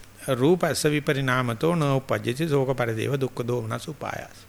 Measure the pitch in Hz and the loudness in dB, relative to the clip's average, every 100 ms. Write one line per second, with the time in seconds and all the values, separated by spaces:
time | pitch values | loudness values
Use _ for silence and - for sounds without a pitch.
0 | - - - 123 135 180 170 131 151 147 | -20 -12 -2 2 4 4 2 2 2 2
1 | 143 139 135 127 123 113 160 170 143 135 | 0 0 2 2 0 0 0 2 2 2
2 | - 110 110 123 165 143 135 127 117 113 | 0 -2 -2 -2 0 0 0 0 0 0
3 | 113 135 131 - 120 123 113 120 - 147 | -2 0 -2 -4 -4 -2 -2 -6 -8 -10
4 | 101 - - - | -8 -8 -10 -18